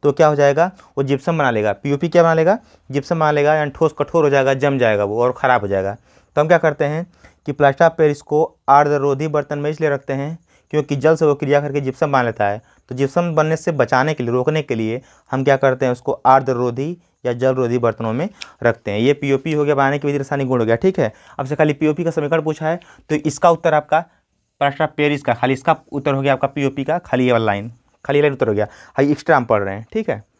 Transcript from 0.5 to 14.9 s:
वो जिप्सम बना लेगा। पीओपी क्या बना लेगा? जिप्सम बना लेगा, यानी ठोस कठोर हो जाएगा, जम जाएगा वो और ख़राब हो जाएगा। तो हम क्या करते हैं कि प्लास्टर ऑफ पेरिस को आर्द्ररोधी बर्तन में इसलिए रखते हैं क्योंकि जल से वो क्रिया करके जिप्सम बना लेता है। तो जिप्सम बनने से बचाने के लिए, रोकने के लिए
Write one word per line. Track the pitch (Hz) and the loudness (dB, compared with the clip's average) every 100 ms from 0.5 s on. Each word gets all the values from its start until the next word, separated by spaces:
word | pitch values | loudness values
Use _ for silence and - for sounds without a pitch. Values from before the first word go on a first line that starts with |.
| 143 180 - - - | 2 0 -4 -10 -6
वो | |
जिप्सम | 139 139 - 165 | -2 -2 -2 -2
बना | 135 | 0
लेगा। | 113 104 | 0 -2
पीओपी | 98 143 143 170 | -2 -4 -2 0
क्या | 170 | 4
बना | 165 | 4
लेगा? | 160 160 233 - _ - | 4 2 0 -4 _ -8
जिप्सम | 135 139 170 | -8 -4 0
बना | 156 | 0
लेगा, | 147 143 156 | 2 2 2
यानी | 147 | -2
ठोस | 135 160 - | 0 -2 0
कठोर | 143 170 | -2 0
हो | 147 | 2
जाएगा, | 139 135 | 2 2
जम | 135 143 139 | 0 0 2
जाएगा | 120 104 | 2 2
वो | 101 107 | 0 0
और | 123 | -2
ख़राब | 123 135 123 | 0 2 2
हो | 104 | 0
जाएगा। | 98 95 104 _ _ _ - | -2 -2 -6 _ _ _ -2
तो | |
हम | 156 | 2
क्या | 170 | 2
करते | 160 135 147 | 2 0 -2
हैं | 151 180 _ - _ - | -4 -8 _ -20 _ -10
कि | |
प्लास्टर | 139 143 135 165 | 0 2 4 2
ऑफ | 165 | 2
पेरिस | 156 143 | 0 0
को | - 151 165 - - | -4 -2 -2 -4 2
आर्द्ररोधी | 139 147 147 143 135 156 | 4 4 2 0 -2 -2
बर्तन | 151 143 143 | -4 -4 -6
में | 147 | -6
इसलिए | 156 156 | -2 -2
रखते | 139 - | -2 -4
हैं | 135 143 165 _ _ _ | -6 -6 -10 _ _ _
क्योंकि | 151 143 139 | -4 -2 0
जल | 156 160 | 2 4
से | 160 | 2
वो | 143 | 2
क्रिया | 139 143 | 0 0
करके | 147 143 | 0 -4
जिप्सम | 131 127 151 | -4 -2 0
बना | 135 | 0
लेता | 120 113 101 | 0 0 -2
है। | 104 - _ _ | -2 -8 _ _
तो | 127 | -4
जिप्सम | 135 175 175 160 | -2 -2 -2 0
बनने | 151 160 | 0 -2
से | - | -2
बचाने | 151 113 131 143 | -2 0 2 0
के | 151 | -2
लिए, | 117 | -2
रोकने | 123 127 156 | -2 0 -2
के | 143 113 | -2 -4
लिए | 110 | -2